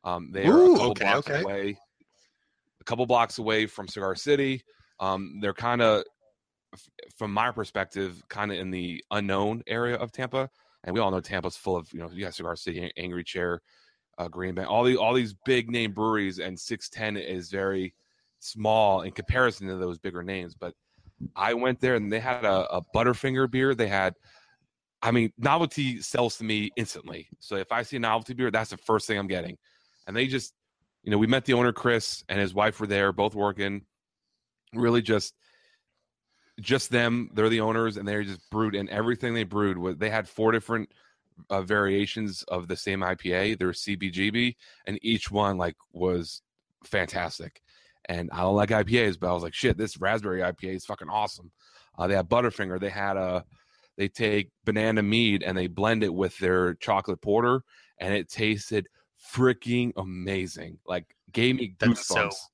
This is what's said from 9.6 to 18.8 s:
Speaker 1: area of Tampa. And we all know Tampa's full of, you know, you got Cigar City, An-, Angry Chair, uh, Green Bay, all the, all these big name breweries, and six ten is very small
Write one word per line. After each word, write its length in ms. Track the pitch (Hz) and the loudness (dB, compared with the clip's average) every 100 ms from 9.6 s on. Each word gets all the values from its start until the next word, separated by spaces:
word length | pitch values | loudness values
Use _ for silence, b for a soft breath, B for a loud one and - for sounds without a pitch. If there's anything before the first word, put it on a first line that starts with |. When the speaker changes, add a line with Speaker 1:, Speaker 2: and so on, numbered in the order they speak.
| - | -6
Speaker 1:
area 280 | 113 120 120 | -4 -2 -2
of 160 | 117 | -6
Tampa. 380 | - 127 135 135 _ _ _ | -6 -4 -2 -4 _ _ _
And 100 | 90 101 | -4 0
we 40 | |
all 120 | 101 | 0
know 80 | 92 | 0
Tampa's 360 | - 95 90 - | -4 -4 -4 -6
full 200 | - 90 | -4 -4
of, 160 | 78 | -4
you 60 | 80 | -12
know, 100 | 85 | -12
you 160 | 90 95 | -10 -10
got 80 | |
Cigar 220 | - 85 85 | -8 -8 -6
City, 280 | - 85 | -6 -6
An-, 80 | 87 - | -8 -8
Angry 260 | 90 87 | -8 -6
Chair, 380 | 85 92 87 85 _ _ _ _ _ - | -6 -4 -2 -4 _ _ _ _ _ -10
uh, 100 | 85 | -8
Green 280 | 78 92 90 | -6 -6 -6
Bay, 80 | |
all 200 | 92 107 | 0 4
the, 140 | 123 131 | 4 4
all 160 | 110 | 4
these 220 | 127 113 98 - | 2 0 -6 0
big 240 | 127 113 | 0 0
name 220 | 120 113 | -2 -2
breweries, 480 | 98 110 107 98 90 | -2 0 0 -2 -4
and 200 | 90 90 | -8 -8
six 300 | - 107 - | -8 -10 -10
ten 280 | - 110 104 | -6 -6 -6
is 340 | 73 92 87 | -8 -8 -6
very 420 | 98 98 95 92 _ _ _ _ _ | -4 -2 -2 -4 _ _ _ _ _
small 640 | - 110 107 110 | -16 -4 2 4